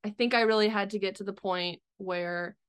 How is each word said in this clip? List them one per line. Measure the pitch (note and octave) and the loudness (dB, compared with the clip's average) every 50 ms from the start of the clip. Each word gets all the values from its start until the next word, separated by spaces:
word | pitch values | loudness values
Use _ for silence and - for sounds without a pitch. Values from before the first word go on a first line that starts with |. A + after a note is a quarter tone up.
| - | -8
I | G#3+ | -10
think | G#3 - A#3+ A#3+ B3 | -2 0 0 2 4
I | A#3 | 4
really | A3+ A3 A3 G#3+ G#3+ G#3+ | 4 6 6 6 4 4
had | A3 G#3 G3+ G3 | 2 0 -2 -2
to | G#3+ G#3 | -2 -2
get | F#3+ F#3+ G3 | -2 -2 -4
to | - G3+ | -4 -10
the | G3 | -10
point | G3+ - - F#3+ F3+ F3+ F3 F3 E3+ - _ _ _ _ | -10 -6 -2 -2 -2 0 -2 -4 -6 -8 _ _ _ _
where | G3 F#3 F3+ F3 F3 F3 F3 F3 F3 F3 G3+ _ _ | -6 -4 -4 -2 -2 -4 -4 -4 -6 -8 -10 _ _